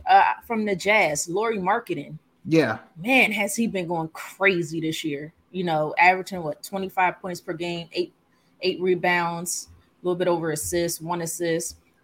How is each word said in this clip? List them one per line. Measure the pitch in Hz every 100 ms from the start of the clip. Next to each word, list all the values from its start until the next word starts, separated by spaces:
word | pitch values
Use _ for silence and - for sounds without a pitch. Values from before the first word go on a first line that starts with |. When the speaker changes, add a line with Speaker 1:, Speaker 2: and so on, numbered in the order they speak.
| -
Speaker 1:
uh, | 196 - - -
from | 226
the | 208 185
Jazz, | 196 214 170 151 170
Lauri | 180 226 220
Markkanen. | 180 233 - 147 143 156 - _
Speaker 2:
Yeah. | - 160 123 117 - 160
Speaker 1:
Man, | 202 262 214
has | 208 202 -
he | 226
been | 185 170
going | 170 160
crazy | - - - 196 175 156 160
this | 156 156
year. | 160 143 151 - _
You | 180
know, | 180 156 151 -
averaging, | 175 185 180 185
what, | 156 -
twenty-five | - 196 190 190 180 170
points | 190 175
per | -
game, | 165 175 170 160
eight, | 165 - _ _ _ _ _
eight | 185 185
rebounds, | 185 180 180 175 170 170 175 - - - _ _
a | 175
little | 175
bit | 180
over | 170 165
assists, | 151 - 175 170 -
one | 160 175
assist. | 165 - 170 165 165 - _ _